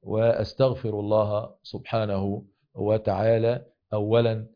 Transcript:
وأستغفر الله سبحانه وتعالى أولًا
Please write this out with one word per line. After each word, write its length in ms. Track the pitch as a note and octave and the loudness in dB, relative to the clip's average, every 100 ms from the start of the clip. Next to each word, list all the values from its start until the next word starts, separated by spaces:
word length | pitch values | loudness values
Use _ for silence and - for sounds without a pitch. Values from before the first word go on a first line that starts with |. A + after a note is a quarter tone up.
وأستغفر 960 | G#2+ G#2+ A#2 - G#2+ - C3 A#2+ A2+ G#2+ | -4 0 2 2 -2 2 0 2 -4 -4
الله 500 | G#2 G#2+ G#2 G#2 A#2 - | 0 2 2 -2 -4 -16
سبحانه 840 | - G#2+ - A2+ G#2+ G2 G2 G2+ G2+ _ _ | -14 -14 -4 -4 -2 -2 -2 -6 -10 _ _
وتعالى 880 | - G#2 A2 G#2+ F#2+ A2 A2+ A#2 B2 - _ _ | -6 0 0 0 0 2 2 2 -2 -8 _ _
أولًا 540 | G#2+ G#2 A#2 A#2 A2 A2 | -4 2 2 2 -2 -8